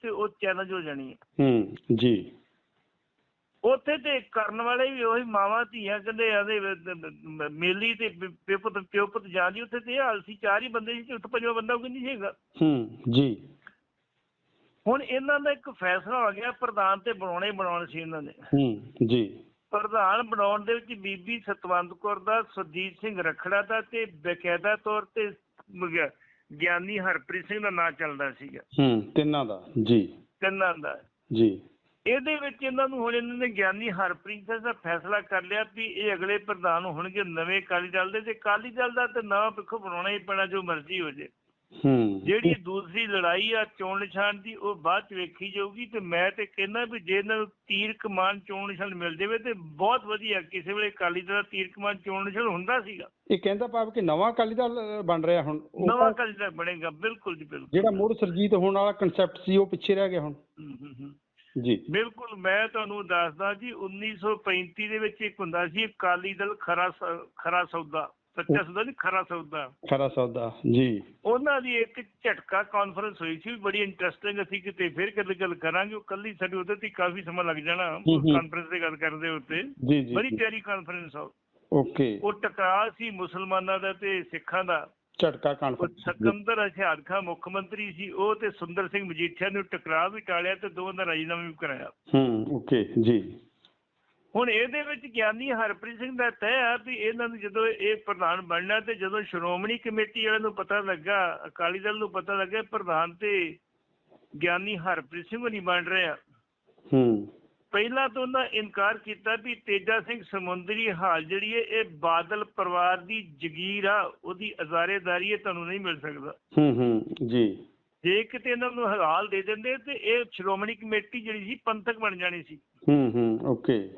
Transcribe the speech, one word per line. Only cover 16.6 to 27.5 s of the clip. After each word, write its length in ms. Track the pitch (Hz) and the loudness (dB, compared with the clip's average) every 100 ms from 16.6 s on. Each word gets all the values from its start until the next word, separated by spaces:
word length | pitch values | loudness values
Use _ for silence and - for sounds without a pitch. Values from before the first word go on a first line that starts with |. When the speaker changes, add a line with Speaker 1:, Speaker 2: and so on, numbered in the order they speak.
| 247 208 190 196 | -2 2 2 2
Speaker 1:
ਤੇ 140 | 185 | 0
ਬਣਾਉਣੇ 340 | 214 190 175 202 | -4 -2 -2 -2
ਹੀ 40 | |
ਬਣਾਉਣੇ 340 | 196 185 175 170 | -2 -2 -2 -4
ਸੀ 80 | 156 | -6
ਇਹਨਾਂ 220 | 160 160 | -6 -8
ਨੇ। 120 | 143 - - | -8 -14 2
Speaker 2:
ਹੂੰ, 340 | 143 131 104 - - 117 | 4 4 0 -8 0 4
ਜੀ। 320 | 123 101 - - _ _ | 4 2 -4 -20 _ _
Speaker 1:
ਪ੍ਰਧਾਨ 520 | 208 208 220 190 214 | -2 0 2 4 4
ਬਣਾਉਣ 420 | 226 214 202 208 202 | 2 2 2 2 0
ਦੇ 80 | |
ਵਿੱਚ 200 | 233 226 | -2 -4
ਬੀਬੀ 460 | 220 190 196 180 233 | -10 -8 -8 -6 -6
ਸਤਵੰਤ 540 | 202 196 180 180 175 | -4 -6 0 0 0
ਕੌਰ 260 | 180 208 202 | -4 -4 -2
ਦਾ, 240 | 190 226 208 190 | 0 0 0 -6
ਸੁਰਜੀਤ 380 | 175 165 190 175 | -8 -6 -6 -6
ਸਿੰਘ 200 | 220 190 | -6 -2
ਰਖੜਾ 400 | 160 151 180 202 | -2 -2 0 0
ਦਾ 200 | 202 220 | 2 -2
ਤੇ 240 | 220 233 220 | -2 -6 -6
ਬਕਾਇਦਾ 720 | 160 165 175 175 175 196 214 | -6 -6 -4 -2 0 0 0
ਤੌਰ 300 | 214 214 196 | 0 -4 -2
ਤੇ 260 | 226 208 180 _ _ _ | -4 -4 -6 _ _ _
ਮ-, 180 | 185 180 | -6 -2
ਗਿਆ-, 220 | 170 147 - _ _ _ 147 | 0 0 -4 _ _ _ -4
ਗਿਆਨੀ 380 | 175 175 185 208 | 0 0 0 -2
ਹਰਪ੍ਰੀਤ 480 | 185 165 - 185 | 0 -2 -2 -8
ਸਿੰਘ 120 | 180 | -6